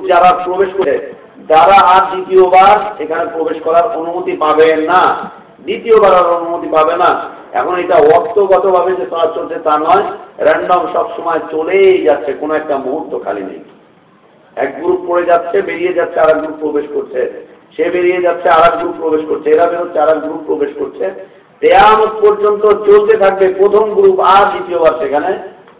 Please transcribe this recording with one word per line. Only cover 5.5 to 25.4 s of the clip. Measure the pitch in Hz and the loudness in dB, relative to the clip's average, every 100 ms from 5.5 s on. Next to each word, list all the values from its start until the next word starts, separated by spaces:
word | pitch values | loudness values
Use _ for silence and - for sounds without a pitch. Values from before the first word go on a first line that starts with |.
| - | -18
দ্বিতীয়বার | 160 226 226 214 196 | -10 -8 2 4 6
আর | 180 170 | 4 2
অনুমতি | 170 170 170 156 | 0 -4 -6 -2
পাবে | 156 156 180 | 0 0 2
না। | 180 - - - - | 0 0 -6 -16 -10
এখন | - 175 180 | -6 -4 -4
এটা | 175 170 151 | 0 2 4
অর্থগতভাবে | 170 - 208 190 180 196 180 175 180 | 4 2 -2 2 2 2 0 0 -4
যে | 160 | -6
সালাত | 165 165 | -4 -4
চলছে | - - 165 | -4 -8 -6
তা | 156 151 | -2 0
নয়, | 160 190 - - - - | 2 0 0 -8 -16 -4
র্যান্ডম | 139 160 180 180 - | 0 0 0 -2 -2
সব | - - | -4 -6
সময় | - - 151 - | -6 -6 -6 -6
চলেই | 156 160 190 190 180 | -6 -2 2 4 4
যাচ্ছে, | 156 143 143 | 2 -2 -2
কোনো | 127 151 | -8 -4
একটা | 156 151 139 | -6 -4 -6
মুহূর্ত | 127 156 - - | -4 -8 -8 -10
খালি | 95 104 | -8 -8
নেই। | 92 82 - - _ _ _ _ _ _ _ - | -10 -14 -20 -20 _ _ _ _ _ _ _ -8
এক | - 139 | -8 -6
গ্রুপ | 175 185 175 | -4 -4 -2
পড়ে | 175 | -4
যাচ্ছে, | 170 170 - 196 | 2 0 0 -4
বেরিয়ে | 170 165 180 170 | -4 -4 -4 -2
যাচ্ছে, | 160 165 | -4 0
আর | 156 | 2
এক | 151 | 2
গ্রুপ | 156 151 | -2 -8
প্রবেশ | 151 147 - | -6 -4 -6
করছে, | 139 - 127 110 - - - _ | -8 -8 -6 -6 -8 -20 -20 _
সে | - 170 | -6 -4
বেরিয়ে | 175 175 180 | 0 0 0
যাচ্ছে, | 175 - 180 | -2 0 2
আর | 160 170 | 4 4
এক | 170 | 2
গ্রুপ | 175 151 | -6 -6
প্রবেশ | 160 156 151 | -4 -4 -2
করছে, | - 147 | -4 0
এরা | 156 170 | 2 2
বেরোচ্ছে, | 175 175 160 | -2 -6 -2
আর | 151 | 0
এক | 156 | 0
গ্রুপ | 156 160 147 | -2 -10 -6
প্রবেশ | 151 139 143 | -4 -4 -6
করছে। | 131 - 190 - - - _ - | -10 -6 -8 -8 -18 -20 _ -2
কিয়ামত | - 196 208 214 220 220 | 2 4 6 4 0 2
পর্যন্ত | 208 202 208 208 214 196 | 2 2 0 2 2 2
চলতে | 202 208 208 220 | 4 4 4 2
থাকবে। | 196 190 190 | 2 2 0
প্রথম | 185 202 202 214 | 2 2 2 0
গ্রুপ | 196 196 185 | 2 2 4
আর | 180 196 202 | 4 4 2
দ্বিতীয়বার | - 180 170 160 160 | -2 -6 0 0 0
সেখানে | 147 147 175 196 | -4 -4 -4 -6